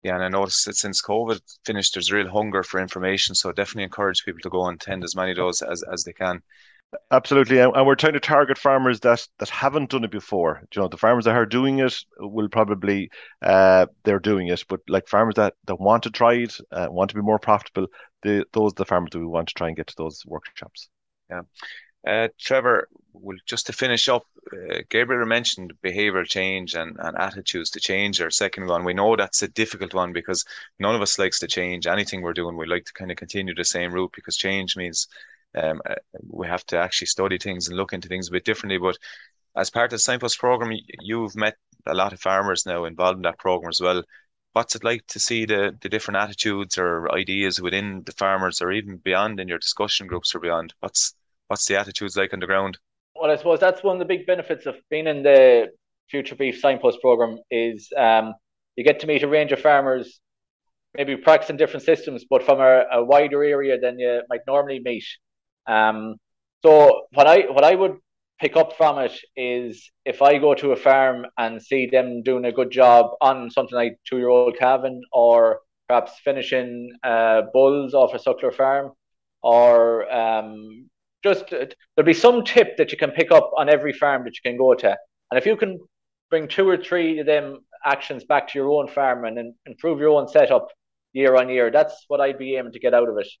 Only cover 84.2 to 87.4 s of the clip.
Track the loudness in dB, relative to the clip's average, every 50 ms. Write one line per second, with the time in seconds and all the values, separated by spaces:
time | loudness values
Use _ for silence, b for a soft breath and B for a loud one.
84.2 | -4 -8 -14 -8 _ -8 0 4 6 6 6 6 4 0 0 0 -10 _ _ _
85.2 | _ _ -2 0 2 2 0 0 -2 -4 -4 -12 -18 _ _ _ _ _ _ _
86.2 | _ _ -2 -2 -2 -2 -2 2 2 2 2 0 -2 -2 -2 0 0 0 -2 -2
87.2 | 0 0 0 0